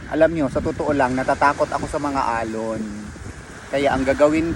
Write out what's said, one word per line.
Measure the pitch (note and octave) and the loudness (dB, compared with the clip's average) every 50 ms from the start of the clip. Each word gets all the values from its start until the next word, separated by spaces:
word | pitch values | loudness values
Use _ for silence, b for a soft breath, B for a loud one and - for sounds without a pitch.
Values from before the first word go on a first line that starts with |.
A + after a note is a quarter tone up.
| - | -8
Alam | - - D3+ D#3+ D#3+ | -4 2 4 4 4
nyo, | E3 D#3+ C#3+ | 4 2 -2
sa | C3 - D3+ | 0 0 -2
totoo | - D#3+ D#3 - D#3+ D3+ D3 | -2 -2 -4 -2 -2 0 2
lang, | C#3 C3 B2+ B2+ C3 | 2 2 2 2 0
natatakot | C3 C#3 C#3 - C#3 C#3+ C#3+ - D3+ | 0 0 2 4 4 2 4 2 -2
ako | C#3+ - C3+ C#3 C#3+ | -2 -2 -6 -4 -4
sa | - D3+ | -4 -4
mga | D3 C#3+ C#3 C3+ B2 A2+ A#2 A#2 A#2 | -4 -2 -2 0 0 0 -2 -2 -2
alon. | A2 A2 A2 A2+ A2 A2 A2 A2 G#2+ G#2 G#2 G#2+ - - - - - - - - - - - - - - | -4 -4 -4 -4 -4 -4 -6 -6 -8 -8 -10 -12 -12 -14 -14 -14 -14 -14 -14 -16 -16 -16 -16 -10 -4 -2
Kaya | C#3 C#3+ C3+ | 2 2 2
ang | B2+ C3 C3 | 2 2 2
gagawin | C3 C3+ C3 D3 D3+ D3+ D#3+ E3 E3+ D#3+ | 2 4 6 6 6 6 4 0 0 -2